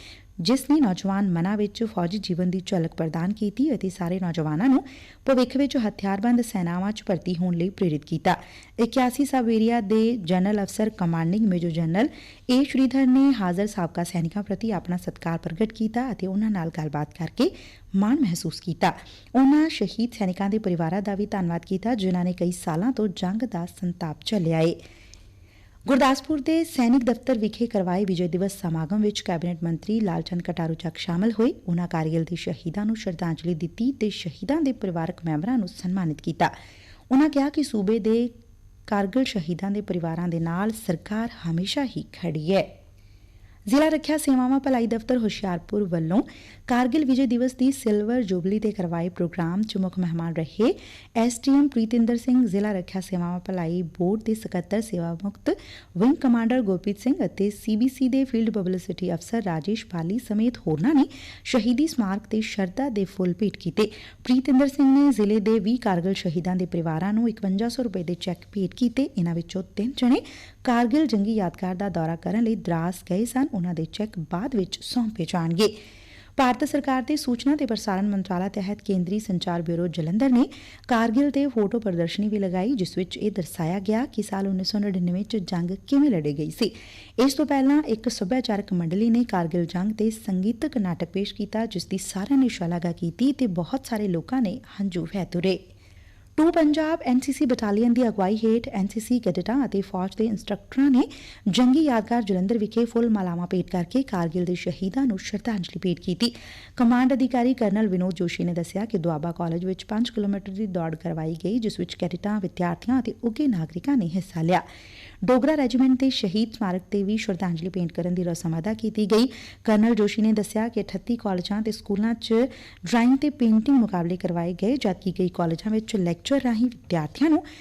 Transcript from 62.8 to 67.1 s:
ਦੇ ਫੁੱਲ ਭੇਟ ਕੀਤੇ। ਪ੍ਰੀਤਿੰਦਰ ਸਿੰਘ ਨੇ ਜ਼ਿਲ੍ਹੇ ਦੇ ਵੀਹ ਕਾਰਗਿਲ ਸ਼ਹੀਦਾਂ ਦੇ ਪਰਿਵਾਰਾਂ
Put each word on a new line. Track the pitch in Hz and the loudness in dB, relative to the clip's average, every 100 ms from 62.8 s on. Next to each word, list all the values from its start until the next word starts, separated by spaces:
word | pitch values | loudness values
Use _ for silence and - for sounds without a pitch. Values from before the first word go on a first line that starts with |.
| 185 | -2
ਦੇ | 214 190 | -2 -4
ਫੁੱਲ | - 180 | 0 -2
ਭੇਟ | 175 208 - | 0 -2 -2
ਕੀਤੇ। | 180 156 214 - - - | -6 0 0 -2 -20 -18
ਪ੍ਰੀਤਿੰਦਰ | - 254 262 262 285 | 2 2 6 4 4
ਸਿੰਘ | 277 269 | 4 6
ਨੇ | 269 285 | 6 6
ਜ਼ਿਲ੍ਹੇ | 226 208 220 | 4 4 4
ਦੇ | 202 226 | 4 2
ਵੀਹ | 196 240 | 2 0
ਕਾਰਗਿਲ | 220 180 175 | 2 0 0
ਸ਼ਹੀਦਾਂ | 190 180 160 175 185 | 0 -2 -2 -2 -2
ਦੇ | 180 | -2
ਪਰਿਵਾਰਾਂ | 175 165 160 185 | -2 -2 -2 0